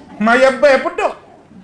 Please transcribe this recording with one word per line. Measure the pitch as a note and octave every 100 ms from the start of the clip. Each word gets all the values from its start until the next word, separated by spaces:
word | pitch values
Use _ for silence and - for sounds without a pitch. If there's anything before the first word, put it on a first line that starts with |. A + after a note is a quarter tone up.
| - -
Maya | A3 B3 C4 B3
bay | D4 C4
pun | D#4
dah. | F4 G4 - - - _ -